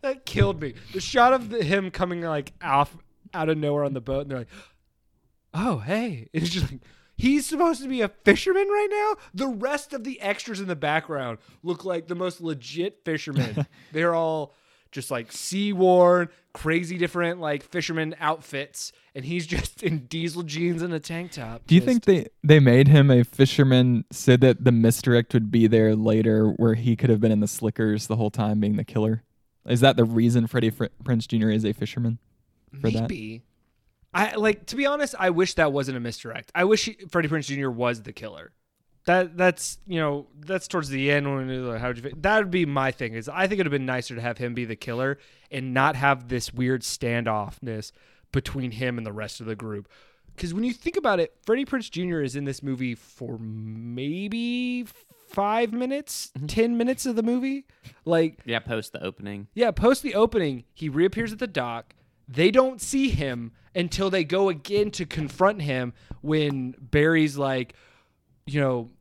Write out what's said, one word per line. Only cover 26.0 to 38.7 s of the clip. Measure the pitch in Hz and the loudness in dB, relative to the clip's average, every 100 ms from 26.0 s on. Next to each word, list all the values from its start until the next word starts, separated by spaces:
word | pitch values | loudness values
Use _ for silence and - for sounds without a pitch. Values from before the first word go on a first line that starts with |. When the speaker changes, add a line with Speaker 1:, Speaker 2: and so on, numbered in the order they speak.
| 110 110 110 110 110 | 2 4 4 4 2
Speaker 2:
where | - 117 113 | 4 2 2
he | 117 113 | 2 2
could | 127 | 4
have | 110 | 4
been | 113 | 4
in | 107 | 2
the | 104 | 0
slickers | - 113 - 110 107 - | -2 -4 0 0 0 -2
the | 110 | -2
whole | 107 | -2
time | - 107 107 | -2 -2 0
being | 104 104 | 0 -2
the | 110 | -2
killer? | - 110 110 _ _ _ _ - | -2 0 -2 _ _ _ _ -2
Is | 120 | 4
that | 135 131 | 4 6
the | 117 | 4
reason | 117 117 120 113 | 4 4 2 0
Freddie | 127 117 | 0 0
Fr-, | - 117 _ | 0 -8 _
Prinze | - 120 - | -2 -2 0
Junior | 117 110 | 0 2
is | 107 110 | 2 0
a | |
fisherman? | 107 104 - 120 117 _ _ _ _ _ 139 | -2 -6 -4 -4 -4 _ _ _ _ _ -6
For | 127 | -2
that? | 110 | -2
Speaker 1:
Maybe. | 117 - 107 113 _ _ _ _ _ _ _ | -4 -6 -10 -14 _ _ _ _ _ _ _
I, | 175 208 - | -4 -2 0
like, | 214 208 - | 0 -2 -4
to | 233 | -4
be | 277 | -2
honest, | 294 285 - | -2 -4 -2
I | 185 | 0
wish | 170 185 - | 2 0 2
that | 160 | 0
wasn't | 139 135 127 | 0 -4 -6
a | |
misdirect. | 120 107 117 117 - 170 | -8 -10 -12 -14 -8 0
I | |
wish | 185 214 - | 2 2 0
he, | 208 190 | -8 -4
Freddie | 175 160 | -2 -2
Prinze | 156 135 | -4 -4
Junior | 139 139 | -6 -4
was | 117 120 120 | -2 -2 -4
the | 107 | -10
killer. | 110 110 82 85 _ _ | -16 -16 -16 -20 _ _